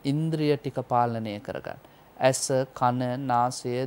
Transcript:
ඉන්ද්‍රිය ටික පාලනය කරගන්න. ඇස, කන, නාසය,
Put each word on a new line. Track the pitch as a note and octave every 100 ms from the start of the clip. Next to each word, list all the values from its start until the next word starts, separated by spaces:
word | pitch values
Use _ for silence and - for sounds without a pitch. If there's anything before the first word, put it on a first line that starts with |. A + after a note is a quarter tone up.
ඉන්ද්‍රිය | C#3 C#3+ D#3+ D#3+ D3+
ටික | C#3+ C#3 C3
පාලනය | B2 B2 A#2+ A2+ A2 G#2
කරගන්න. | - - - - - - - -
ඇස, | C3 C3 - C3 C3+
කන, | - B2 B2 B2+ B2+
නාසය, | C3+ A#2+ B2 B2+ B2+ B2